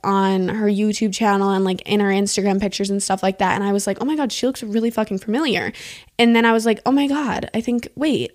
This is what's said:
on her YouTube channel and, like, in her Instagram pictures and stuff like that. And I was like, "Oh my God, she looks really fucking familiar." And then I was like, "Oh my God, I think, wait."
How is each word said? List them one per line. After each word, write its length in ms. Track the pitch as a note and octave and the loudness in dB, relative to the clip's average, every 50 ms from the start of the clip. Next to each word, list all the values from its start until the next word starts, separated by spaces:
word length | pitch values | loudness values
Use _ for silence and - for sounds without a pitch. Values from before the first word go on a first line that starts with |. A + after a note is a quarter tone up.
| - | -2
on 420 | G3 G3 G3 G3 F#3+ F#3+ F#3 F#3 | 0 2 2 2 2 2 2 0
her 200 | F3+ G3 A3 G#3 | 0 0 0 0
YouTube 460 | G#3 G#3 G3 G#3+ G#3+ G#3 - A3 G#3 F#3+ | 0 2 2 0 0 0 0 -2 -2 0
channel 360 | - A#3 G#3 G3+ G3 G3 G3 | 0 0 2 2 2 2 2
and, 160 | G3 F#3+ F#3+ | 2 2 0
like, 160 | F#3 F#3 F3+ | 0 -2 -4
in 180 | - - G#3 G#3 | -2 0 0 2
her 100 | G3+ G3 | 2 2
Instagram 520 | G3 G3 G3+ G3 - G3+ F#3+ G3+ F#3+ G3 | 2 0 0 0 -2 0 0 0 0 0
pictures 280 | G#3 G3 - - G3+ G3 | -2 -2 -2 -4 -4 -2
and 140 | G3 G3+ - | -2 -2 -2
stuff 180 | - F#3+ F#3+ | -2 -2 0
like 180 | - G3 F#3+ - | 0 -2 0 0
that. 160 | G3 F#3 - | 0 0 0
And 80 | - G3 | 0 0
I 80 | G3+ G3 | 0 0
was 120 | G3+ - | 0 -2
like, 120 | G3+ G3 - | -2 -4 -2
"Oh 60 | A3+ | -2
my 100 | C#4 D#4 | -2 -2
God, 160 | D4+ C#4 A3 | -2 -2 -4
she 160 | - - - | -2 -2 -2
looks 160 | B3+ B3+ - A#3+ | -2 -2 -4 -6
really 260 | G#3+ G3+ A3+ A3 A#3 | -4 -2 -2 0 0
fucking 280 | A#3 A3 G#3+ - G3+ | 0 -2 -2 -2 -4
familiar." 560 | G3 - G#3+ G#3 C#4 E4 C#4 F#3+ F3 - - - - - - - - - _ _ | -6 -4 -2 -2 0 0 0 0 -2 -2 -6 -8 -12 -14 -16 -18 -18 -20 _ _
And 160 | - A#3 A#3 A#3 | 2 4 6 6
then 120 | A#3 A#3 | 6 6
I 80 | A3+ A3+ | 4 4
was 120 | A3+ A3 | 4 2
like, 140 | A#3 G#3+ A3 - | 0 0 0 0
"Oh 60 | B3 | 0
my 160 | C4+ C#4+ C#4+ | 2 2 2
God, 420 | C#4 C#4 D4+ C#4+ A3+ E3+ - - - - | 2 0 0 -2 -2 -4 -4 -6 -6 -4
I 60 | A3 | -4
think, 300 | A3+ B3 A#3+ A#3+ A#3+ - - | -2 -2 -2 -2 -4 -6 -6
wait." 360 | - D4 D#4+ B3 A#2 A#2+ - | -2 0 0 0 0 -2 -4